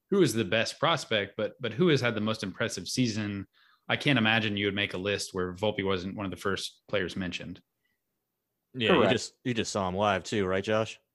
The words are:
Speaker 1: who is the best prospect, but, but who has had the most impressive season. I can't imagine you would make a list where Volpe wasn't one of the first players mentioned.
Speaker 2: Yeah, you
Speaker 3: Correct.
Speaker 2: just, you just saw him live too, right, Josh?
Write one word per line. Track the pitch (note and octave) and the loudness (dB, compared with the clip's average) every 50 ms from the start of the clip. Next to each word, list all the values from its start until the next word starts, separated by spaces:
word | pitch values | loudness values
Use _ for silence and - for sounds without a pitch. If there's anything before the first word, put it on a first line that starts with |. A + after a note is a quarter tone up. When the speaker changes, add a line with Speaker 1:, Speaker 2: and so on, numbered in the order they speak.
| _ - | _ -2
Speaker 1:
who | F#3 G3+ | 2 4
is | F3 C3 | 4 4
the | G#2+ A2+ | 4 0
best | A2 F#2 A2 A2+ A2 - - - | 0 2 2 0 0 0 -2 0
prospect, | - D#3 E3+ D#3 - - A2+ G#2 G2 G2 - | 0 2 2 0 -2 0 0 0 0 -2 -2
but, | - G#2+ G2+ - - | -4 -4 -4 -4 -4
but | B2+ A2+ G#2 | -6 -6 0
who | A#2 F#3 F3 | 2 4 4
has | D3+ B2 | 4 4
had | A#2+ A#2+ A2 | 2 0 0
the | G#2 | 0
most | G#2+ A2 A2 - | 0 -2 -2 -2
impressive | - F#2+ F2+ - A#2+ G#2+ - G2+ F2 - | -4 -6 -4 -4 -4 -4 -4 -6 -8 -6
season. | - B2+ B2+ A#2 G2+ A2 G#2+ G#2 G2+ G2 F#2+ - _ _ _ _ _ _ _ - | 0 0 0 0 0 -2 -4 -4 -4 -6 -8 -10 _ _ _ _ _ _ _ -4
I | A#2+ | -2
can't | - - D3+ C#3 A#2+ | 0 2 2 2 4
imagine | A2 A2 A2+ A2+ G#2+ A2 G2+ | 4 4 4 2 2 0 -2
you | G2+ G2+ G2+ | 0 0 0
would | G2 | 0
make | G2+ G2+ G2 - | 0 -4 -4 -4
a | F2+ | -4
list | F#2 G2+ G2+ F#2+ - - - | -2 -2 -2 -2 -4 -6 -4
where | F#2+ F2+ F2+ | -4 -4 -4
Volpe | F2+ F#2 A2 G#2+ - - G2 | -4 -2 -2 -2 0 0 0
wasn't | G2 G2 F#2 F2 G2 F#2 | 0 0 -2 -2 -6 -8
one | F#2+ G2+ | -6 -6
of | F#2 | -8
the | F2 - | -6 -4
first | - G2+ F#2+ - - - - _ _ - | -4 -2 -2 -2 -4 -8 -12 _ _ -4
players | - G2+ F#2 E2+ - | -2 -2 -2 -2 -4
mentioned. | G2 F#2 F2+ E2+ - - E2+ F2+ - _ _ _ _ _ _ _ _ _ _ _ _ _ _ _ _ _ _ _ _ _ _ | -6 -6 -6 -6 -8 -10 -10 -14 -14 _ _ _ _ _ _ _ _ _ _ _ _ _ _ _ _ _ _ _ _ _ _
Speaker 2:
Yeah, | - C3 A2 G#2 | -6 0 2 4
you | F#3 C3+ | 6 6
Speaker 3:
Correct. | A2 F#2+ | 6 4
Speaker 2:
just, | F2+ - - - _ _ - | 4 2 0 -6 _ _ -4
you | C3 | -2
just | A#2+ A2+ F#2+ - | -2 -2 -2 -2
saw | - G#2+ F#2+ | -2 -2 -2
him | F#2 F2+ | 0 0
live | F#2+ G#2+ G#2+ G2 F2+ F2+ | 2 2 2 2 2 0
too, | - A#2+ G#2+ G2 | -2 -2 0 0
right, | F#2 F#2 F#2+ G2 | 2 0 0 0
Josh? | G#2+ G#2+ A2 A2+ - - - _ _ _ | 2 2 2 0 -2 -4 -16 _ _ _